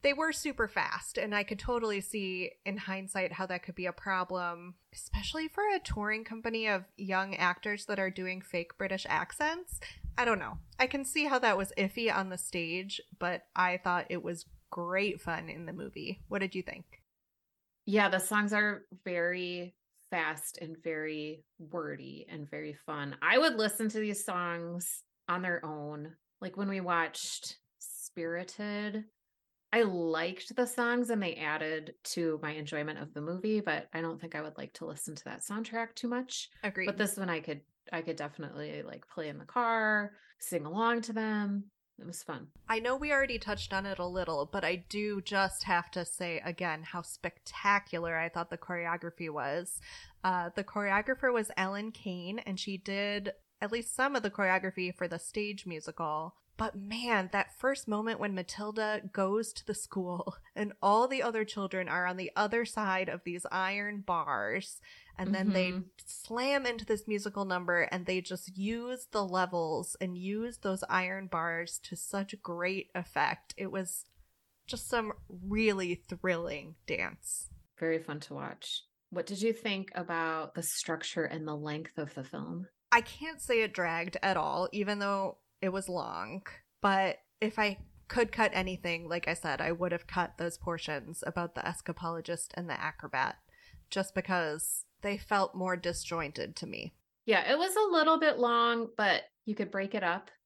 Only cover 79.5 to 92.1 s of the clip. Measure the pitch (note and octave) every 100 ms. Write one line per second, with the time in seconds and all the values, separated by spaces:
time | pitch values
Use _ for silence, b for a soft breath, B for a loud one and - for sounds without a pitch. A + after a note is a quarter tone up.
79.5 | A3+ A3 G3 G3 - E3+ E3 E3 D#3+ D#3
80.5 | - E3 - - D#3+ - - D#3+ D#3+ D#3
81.5 | D3+ D3+ D3+ E3 - D3 - - D#3 C#3+
82.5 | E3+ F#3 _ _ A#3+ A#3 - D#4 D#4+ -
83.5 | A#3 A3 - F3 E3 F3 - G3 F3+ D3+
84.5 | D3 F3+ G#3 G3+ G3+ G3+ G3 G3 - _
85.5 | _ F#3+ F#3+ F#3+ F3 - - G#2+ E3+ -
86.5 | - _ _ G3+ G3 F#3+ - _ _ G#3+
87.5 | - G#3 G3 - - - - A3+ - G#3+
88.5 | - F#3 F#3 F3 E3 E3+ E3+ - E3 D#3+
89.5 | C3+ D#3+ E3+ F3+ F3 - - E3+ - E3+
90.5 | - - E3+ - D3 A2+ E3 - E3+ F3
91.5 | - - E3 - E3 E3+